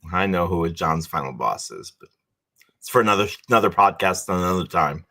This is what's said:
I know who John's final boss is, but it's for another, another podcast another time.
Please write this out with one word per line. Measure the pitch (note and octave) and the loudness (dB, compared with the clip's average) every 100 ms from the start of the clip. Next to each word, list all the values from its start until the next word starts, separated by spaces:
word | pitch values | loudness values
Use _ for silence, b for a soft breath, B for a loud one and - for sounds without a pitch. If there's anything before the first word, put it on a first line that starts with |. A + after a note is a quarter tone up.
| E2+ | -4
I | F2+ F#2+ | -2 0
know | F#2 E2+ | 0 0
who | F2 E2 E2 | 0 -2 -2
John's | E2+ D#2+ D#2+ | -2 -2 -4
final | D#2+ C#2 | -6 -6
boss | C2 A#1 - - | -6 -6 -6 -10
is, | - - | -14 -18
but | _ - _ _ _ _ _ _ _ | _ -20 _ _ _ _ _ _ _
it's | - | -2
for | B2+ | 2
another, | A2 G2+ G2+ - _ | 4 4 2 -2 _
another | A#2 G#2 | 2 4
podcast | F2+ G2+ - F#2+ F2+ - | 4 2 4 0 0 -2
another | F#2 F2+ F#2 E2+ | -2 0 0 -2
time. | F2 D#2 D2 - | 0 0 -2 -14